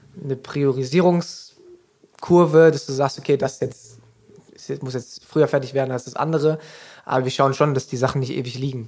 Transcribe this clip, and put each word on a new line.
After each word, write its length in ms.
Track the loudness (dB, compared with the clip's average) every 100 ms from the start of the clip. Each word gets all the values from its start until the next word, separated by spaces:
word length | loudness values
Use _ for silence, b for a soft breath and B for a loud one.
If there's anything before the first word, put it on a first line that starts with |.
| b -12
eine 140 | -8 -8
Priorisierungskurve, 2250 | -6 -2 0 0 -2 2 2 2 -2 -12 -20 _ -20 -20 _ _ _ -10 4 6 6 8 8
dass 140 | 6 -2
du 80 |
sagst, 260 | -2 -4 -2
okay, 180 | -2 0
das 220 | 0 -4
jetzt, 380 | -8 -8 -20 -20 -20 _ _ -20 -20
das 140 | -18 -12
jetzt, 140 | -10
muss 100 | -8
jetzt 320 | -8 -10 -18 -4
früher 220 | 0 2
fertig 260 | 2 -2
werden 180 | -4 -2
als 140 | -4 -8
das 100 | -6
andere. 420 | -2 0 0 -2 B B B B -4
Aber 200 | -2 -2
wir 60 |
schauen 220 | 0 0
schon, 200 | 2 0
dass 140 | 0 -4
die 100 | -2
Sachen 240 | -2 -2
nicht 100 | -4
ewig 260 | -6 -8 -6
liegen, 300 | -8 -8